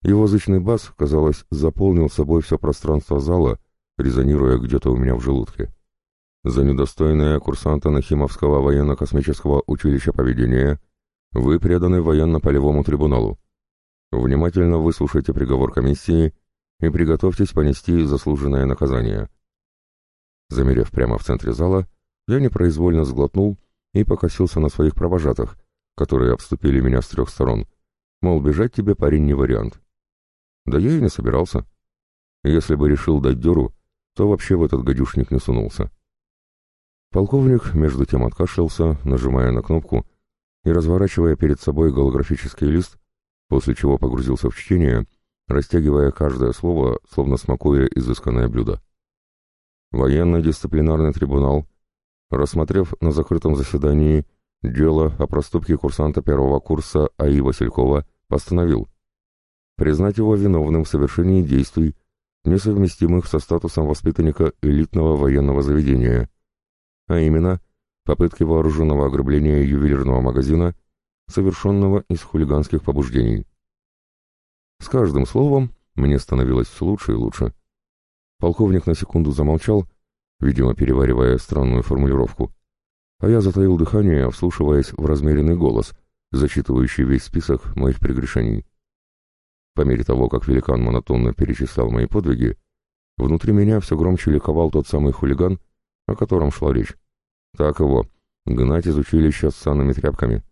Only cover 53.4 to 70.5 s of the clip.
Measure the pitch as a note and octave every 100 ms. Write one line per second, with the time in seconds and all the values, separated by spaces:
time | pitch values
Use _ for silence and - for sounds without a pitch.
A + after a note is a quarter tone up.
53.4 | D#2+ C#2+ C2+ D2 D2 D2 D2+ D#2 D2 _
54.4 | _ _ A1+ A#1+ D#2 D#2 D#2 D2 C#2+ D2
55.4 | - E2+ D2+ D2+ D2 - D2+ D2+ C#2+ C#2
56.4 | C2+ C#2 - D#2 - D#2 D2 - C#2+ C#2+
57.4 | C2 B1+ A#1 - B1+ D2 C#2+ _ _ C#2+
58.4 | - F2 E2+ B1 - _ _ _ _ _
59.4 | _ _ _ - D2+ D2+ G2 G#2 G#2+ G#2+
60.4 | G2 F2 D2+ D#2+ D#2 D2 C#2+ - F2 F#2+
61.4 | D#2+ C2 C2 - D#2+ - _ _ _ _
62.4 | D#2+ F#2+ G2+ G2+ F#2+ - F2 F2+ - D#2
63.4 | - E2+ E2+ E2 D2+ D2+ E2 D#2+ D#2+ D2
64.4 | D#2+ - D2+ C#2+ D#2+ F2 D#2+ D2+ C#2 C2+
65.4 | C#2+ C#2 C#2 D2 C#2 B1+ A#1+ A#1+ A#1 _
66.4 | _ _ _ _ _ _ _ E2+ D#2+ D#2
67.4 | F2 F2+ _ _ _ _ - D2+ E2+ -
68.4 | D#2+ D#2+ D#2 D2+ D#2+ C#2+ C#2 C2+ C2+ D2
69.4 | D2+ D2 C#2 C#2+ D2 C#2+ C2 B1+ B1+ B1
70.4 | C2